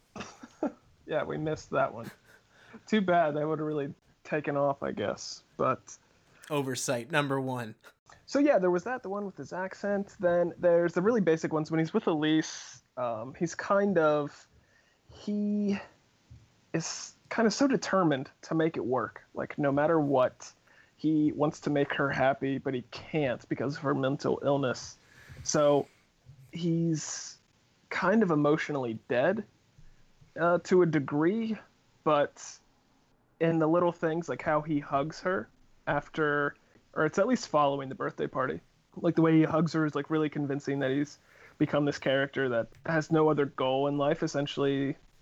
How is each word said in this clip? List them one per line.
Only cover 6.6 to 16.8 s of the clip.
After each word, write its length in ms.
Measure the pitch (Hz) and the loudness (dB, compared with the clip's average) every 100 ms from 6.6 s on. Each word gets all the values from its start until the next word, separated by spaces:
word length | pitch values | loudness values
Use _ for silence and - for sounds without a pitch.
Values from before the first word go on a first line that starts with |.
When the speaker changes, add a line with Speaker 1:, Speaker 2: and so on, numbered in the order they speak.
| 131 120 - 120 117 | -4 -4 -4 -4 -2
Speaker 2:
number 300 | 151 143 135 | -2 0 -2
one. 340 | 131 123 110 - - _ _ - - | -2 -6 -8 -12 -20 _ _ -20 -4
Speaker 1:
So, 120 | 269 | 2
yeah, 180 | 294 226 | 4 4
there 120 | 185 | 4
was 140 | 180 233 | 0 -2
that, 180 | 254 | -8
the 60 | 190 | -8
one 160 | 202 202 | -8 -8
with 100 | - | -10
his 160 | 135 | -12
accent. 640 | 175 190 - 202 202 202 - | -8 -8 -6 -4 -2 -4 -2
Then 320 | 180 175 175 - | 2 2 0 2
there's 360 | 175 170 170 | 4 6 4
the 80 | 175 | 2
really 180 | 196 240 | 2 4
basic 320 | 165 160 160 | 4 2 2
ones. 180 | 151 156 | -2 0
When 100 | 160 | 0
he's 140 | 160 | 2
with 140 | - - | 0 0
Elise, 760 | 156 151 156 156 - - - _ - | 0 2 2 0 -8 -16 -20 _ -6
um, 380 | 123 110 123 165 | -4 -4 -8 -6
he's 160 | 170 - | -6 -4
kind 420 | - 202 202 170 | 0 2 4 4
of, 500 | 156 151 147 - - _ _ _ _ _ _ | 4 2 0 -8 -20 _ _ _ _ _ _
he 680 | - - 208 208 208 202 202 - _ _ _ _ - _ _ _ | -14 -6 -4 -2 0 0 -2 -6 _ _ _ _ -20 _ _ _
is 420 | 165 | -6